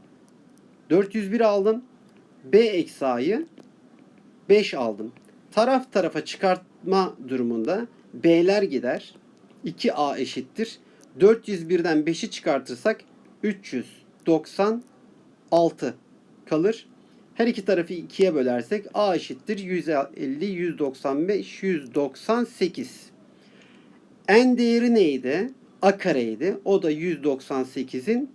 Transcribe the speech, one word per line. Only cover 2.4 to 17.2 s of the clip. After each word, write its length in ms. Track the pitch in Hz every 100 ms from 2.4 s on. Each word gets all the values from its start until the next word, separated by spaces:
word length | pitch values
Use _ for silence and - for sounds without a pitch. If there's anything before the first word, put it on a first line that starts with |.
B 140 | 131 202
eksi 460 | 233 180 - - 135
a'yı 400 | 120 151 240 330 - - _ - - - _ - _ -
beş 240 | 208 196
aldım. 380 | 147 117 101 110 - - - _
Taraf 400 | 214 247 262 254
tarafa 340 | 202 165 156 151
çıkartma 880 | - 190 180 - _ 170 190 185 - 127
durumunda 600 | 127 117 117 120 196 233 _ _
b'ler 500 | 123 165 170 180 208
gider. 520 | 190 127 123 180 - - _ _ _ -
İki 300 | 190 - 233
a 240 | - 143 131
eşittir. 600 | 127 - - - 220 - _ _ - 131
Dört 280 | 202 226 -
yüz 220 | 185 165
birden 360 | 175 170 151 156
beşi 260 | 165 220
çıkartırsak 720 | - 165 139 131 120 214 220 - - - _
üç 300 | 214 196 -
yüz 120 | 127 - - _ _ -
doksan 580 | 160 - - 208 233 - _ - - _ _ _
altı 440 | 170 165 - 131 - _ _ _ - -
kalır. 420 | 156 196 226 - - _ -